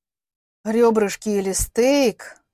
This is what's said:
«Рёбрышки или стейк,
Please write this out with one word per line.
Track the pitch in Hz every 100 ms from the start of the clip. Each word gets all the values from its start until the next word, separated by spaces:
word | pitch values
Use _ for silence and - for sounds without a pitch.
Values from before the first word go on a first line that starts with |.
| _ _ _ _ _ _
«Рёбрышки | 214 220 233 220 202 - 214
или | 202 190
стейк, | 185 - - 247 - - 269 - - _